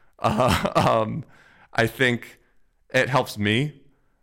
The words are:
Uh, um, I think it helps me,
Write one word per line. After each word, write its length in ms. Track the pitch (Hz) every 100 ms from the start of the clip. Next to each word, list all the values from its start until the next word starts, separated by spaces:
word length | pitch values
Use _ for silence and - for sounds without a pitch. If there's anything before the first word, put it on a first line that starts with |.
| _ -
Uh, 500 | 110 107 123 - - -
um, 480 | - 120 110 113 - - - - -
I 120 | - 113
think 520 | - 127 117 - - _ _ _ _ _
it 160 | 131 127
helps 260 | 135 - 104
me, 460 | 104 110 147 - - _ _ _